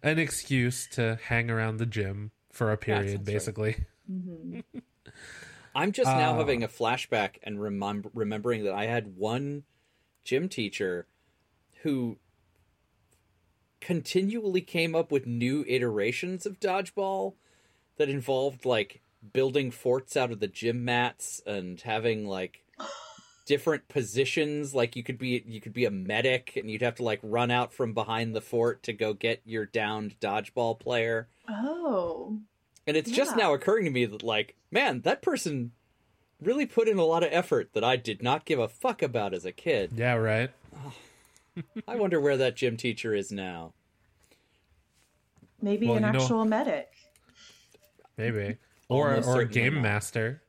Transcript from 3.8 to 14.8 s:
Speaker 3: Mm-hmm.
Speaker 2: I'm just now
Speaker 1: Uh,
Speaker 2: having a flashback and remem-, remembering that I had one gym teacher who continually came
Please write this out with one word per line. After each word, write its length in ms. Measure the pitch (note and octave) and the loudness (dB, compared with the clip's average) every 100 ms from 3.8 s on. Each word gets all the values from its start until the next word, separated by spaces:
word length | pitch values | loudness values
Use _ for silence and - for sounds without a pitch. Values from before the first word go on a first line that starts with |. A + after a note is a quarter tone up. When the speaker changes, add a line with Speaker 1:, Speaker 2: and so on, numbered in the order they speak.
| - _ - | -6 _ -10
Speaker 3:
Mm-hmm. 480 | F#3 F3+ E3 E3 F3 - B3 - _ - - - - - - - C3+ | -8 -8 -12 -12 -12 -12 -16 -16 _ -20 -20 -20 -18 -20 -20 -6 0
Speaker 2:
I'm 160 | F3+ | 0
just 160 | G3+ A#3+ | 2 2
now 240 | C3 B2+ | 4 4
Speaker 1:
Uh, 40 | A#2+ | 4
Speaker 2:
having 240 | D3 B2 | 2 2
a 40 | A2+ | 0
flashback 720 | - A2+ B2 - A2+ G2 - | -2 0 0 0 0 0 -4
and 160 | - G#2 | -10 -6
remem-, 500 | G#2 G2+ G2+ G#2 G2+ | -4 -2 -2 -4 -6
remembering 500 | A#2 G#2+ G#2+ A2 A2+ G2+ | -4 -2 -2 0 0 0
that 80 | |
I 140 | G2 G#2+ | -2 0
had 280 | A#2 G#2+ F#2 | -2 -4 -4
one 480 | G#2 A#2+ C#3+ C#3+ - _ _ _ _ _ | -2 -2 -4 -8 -12 _ _ _ _ _
gym 260 | - B2+ F#3 | -2 0 0
teacher 560 | D#3+ G#2 - F#2+ F2 - _ _ _ _ _ _ _ | -4 -6 -2 -2 -2 -8 _ _ _ _ _ _ _
who 340 | D#3+ C#3 A#2+ A#2 _ _ _ _ _ _ _ _ _ _ _ _ _ _ _ _ | -4 -2 -4 -6 _ _ _ _ _ _ _ _ _ _ _ _ _ _ _ _
continually 800 | - F3 - F#3 G3 A#3 G#3 F#3 | -4 -4 0 0 0 -2 0 -2
came 340 | - F3 | 0 0